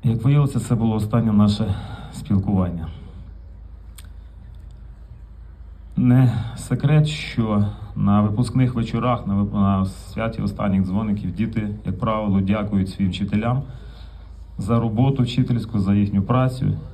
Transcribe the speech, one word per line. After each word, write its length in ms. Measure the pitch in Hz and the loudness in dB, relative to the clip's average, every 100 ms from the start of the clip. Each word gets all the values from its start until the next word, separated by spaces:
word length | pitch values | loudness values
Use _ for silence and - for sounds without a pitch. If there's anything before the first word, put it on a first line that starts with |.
Як 200 | 113 113 | 0 2
виявилося, 360 | 113 143 139 120 | 4 4 4 0
це 140 | - | 0
було 200 | 117 113 | 0 2
останнє 380 | 110 104 120 113 | 0 0 2 4
наше 420 | 104 104 - 107 98 - - - | 6 6 4 0 -2 -6 -12 -14
спілкування. 760 | - - 101 95 95 90 85 80 - - - - - - - - - - - - - - - - - - - - - - - - - - - - - - - | -14 0 0 2 2 0 -2 -8 -12 -16 -16 -16 -18 -18 -18 -18 -18 -18 -18 -18 -18 -18 -20 -18 -18 -18 -18 -18 -20 -20 -20 -20 -20 -20 -18 -18 -18 -6 2
Не 360 | 123 123 131 - - - | 6 8 6 4 -4 -10
секрет, 520 | - 127 135 151 151 | -6 0 4 6 4
що 580 | - - - 110 104 104 - - - | 0 -6 -2 0 2 0 -2 -10 -2
на 240 | 101 101 | 4 4
випускних 540 | 104 104 120 131 123 | 4 2 0 2 2
вечорах, 520 | 117 110 117 120 113 98 | 0 -2 0 0 0 0
на 80 | |
вип-, 200 | 101 101 | 0 0
на 320 | 104 98 98 95 | 2 2 4 0
святі 560 | - - - 113 - | -4 -12 -6 -4 -2
останніх 400 | 104 - 107 95 | -4 -2 0 2
дзвоників 520 | 90 98 110 98 92 | 2 0 -2 -2 -4
діти, 400 | 87 113 110 104 101 - | -4 -2 -2 -4 -6 -6
як 120 | 92 | -4
правило, 420 | 110 110 107 98 | -2 0 2 2
дякують 500 | 95 107 104 101 92 | 2 0 0 0 -2
своїм 220 | - 98 | 0 -2
вчителям 500 | 87 98 104 113 127 - - - - - - - - - - | -2 -2 0 2 0 -2 -12 -16 -16 -18 -18 -18 -18 -16 -10
за 220 | 98 117 | 0 0
роботу 420 | 113 107 135 139 | 2 2 2 2
вчительську, 560 | 120 123 - 117 101 104 | 0 2 0 0 -2 -2
за 160 | 92 | 2
їхню 280 | 101 101 101 | 2 4 2
працю 560 | 95 123 127 - 101 101 - | 2 2 2 0 -2 -2 -6